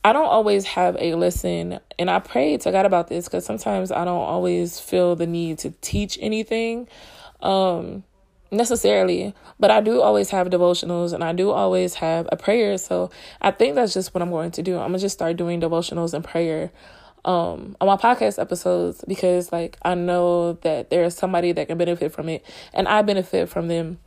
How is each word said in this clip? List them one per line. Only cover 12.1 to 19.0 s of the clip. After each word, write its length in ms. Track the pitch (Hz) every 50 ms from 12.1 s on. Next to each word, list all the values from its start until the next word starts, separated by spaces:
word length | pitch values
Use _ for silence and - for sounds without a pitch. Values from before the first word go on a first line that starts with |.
| 165 165 165 -
a 40 | -
prayer. 420 | - - - 214 240 220 202 202 190
So 320 | - - 180 175 180 180 - - - - - -
I 100 | - 196
think 240 | 190 - 220 269 285
that's 200 | 269 240 202 -
just 200 | 190 185 - -
what 80 | 185
I'm 80 | 175 180
going 200 | 175 160 165 170
to 100 | 170 -
do. 160 | 175 185 180 170
I'm 100 | 95 -
gonna 100 | 180 185
just 160 | 196 196 -
start 220 | - 180 165 170
doing 240 | 175 175 170 175 170
devotionals 540 | 170 160 170 165 170 - - 170 170 170 160
and 100 | 147 170
prayer, 460 | - - 165 170 165 156 156 160 170 - - - - - - - - _ _ _
um, 520 | - 185 170 170 175 165 - - 202 202 -
on 60 | -
my 100 | 196 196
podcast 420 | 196 - 233 247 240 226 214 196 -
episodes 680 | - - 180 175 - 180 180 175 175 - 175 -